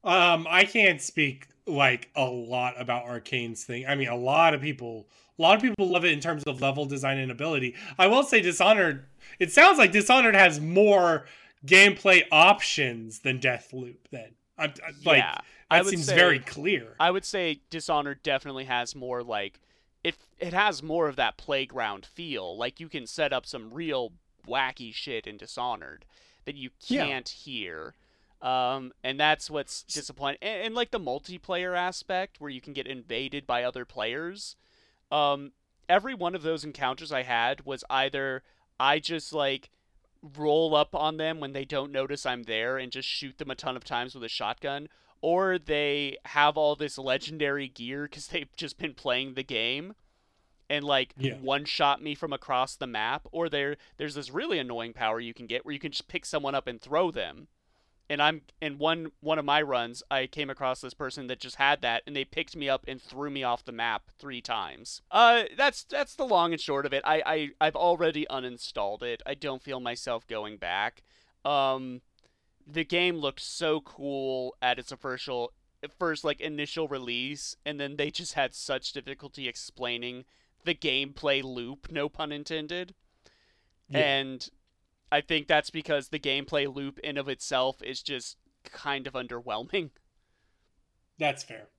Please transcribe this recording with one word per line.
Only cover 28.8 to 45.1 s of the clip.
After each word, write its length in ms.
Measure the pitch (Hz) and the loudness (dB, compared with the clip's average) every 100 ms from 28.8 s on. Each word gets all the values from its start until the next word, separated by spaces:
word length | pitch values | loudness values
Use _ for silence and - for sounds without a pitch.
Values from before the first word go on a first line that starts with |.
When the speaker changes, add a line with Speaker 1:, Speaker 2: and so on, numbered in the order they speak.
| 127 _ | -8 _
Speaker 2:
and 160 | 131 135 | -8 0
that's 300 | 151 156 - | 2 2 -2
what's 340 | 151 139 - - | -8 -8 -12 -8
Speaker 1:
S- 60 | |
Speaker 2:
disappointing. 440 | 151 - 135 139 139 | -8 -8 -6 -6 -4
And, 200 | 208 214 220 | -8 -6 -6
and, 80 | |
like, 160 | 233 240 | -4 -4
the 80 | 233 | -4
multiplayer 800 | 151 135 - 185 - 175 180 180 | -4 -6 -8 -16 -6 -4 -2 -2
aspect 640 | 180 180 - 185 190 _ | -2 -6 -4 -4 -4 _
where 100 | 147 | -12
you 100 | 127 | -12
can 120 | 143 | -12
get 140 | 135 131 | -10 -8
invaded 600 | 131 113 120 135 143 139 | -10 -6 -6 -4 -8 -2
by 160 | 120 | -2
other 220 | 123 127 | -2 -4
players. 720 | 123 - 110 131 170 202 - - _ _ _ _ _ | -10 -6 -4 -4 -8 -12 -16 -18 _ _ _ _ _
Um, 400 | 147 143 143 139 _ _ _ - | 2 2 0 -6 _ _ _ 2
every 260 | 185 226 | 2 2
one 200 | 247 175 | -4 -4
of 80 | 185 | -4
those 220 | 156 160 | -4 -4
encounters 480 | 151 143 131 131 160 | -6 -4 -4 -4 -4
I 100 | 139 | -4
had 440 | 127 117 117 139 - | 0 0 2 -2 -6
was 180 | 131 - | -10 -2
either 520 | 135 135 139 135 131 _ _ _ _ | 0 0 -2 -4 -6 _ _ _ _
I 200 | 135 151 | 2 2
just, 340 | 147 165 - | 0 -6 -6
like, 360 | 156 139 135 - _ _ _ _ _ | -2 0 -2 -8 _ _ _ _ _
roll 520 | 156 143 151 151 165 | -20 -4 2 4 6
up 200 | 151 147 | 4 2
on 240 | 160 156 160 | 0 -2 -2
them 200 | 156 160 | -4 -4
when 140 | 139 | -8
they 140 | 139 135 | -8 -6
don't 260 | 143 143 | -6 -4
notice 320 | 139 135 139 | -4 -4 -4
I'm 200 | 135 123 | -4 -6
there 340 | 117 110 117 131 | -4 -2 -2 -4
and 120 | 127 | -6
just 180 | 131 131 | -8 -6
shoot 300 | - 143 - | -8 -8 -12
them 120 | 143 | -12
a 40 | |
ton 220 | 127 131 127 | -8 -6 -8
of 80 | |
times 300 | - 123 127 | -6 -6 -6
with 100 | 131 | -10
a 40 | 113 | -10
shotgun, 600 | - 107 113 143 139 147 _ _ | -6 -6 -6 -6 -8 -12 _ _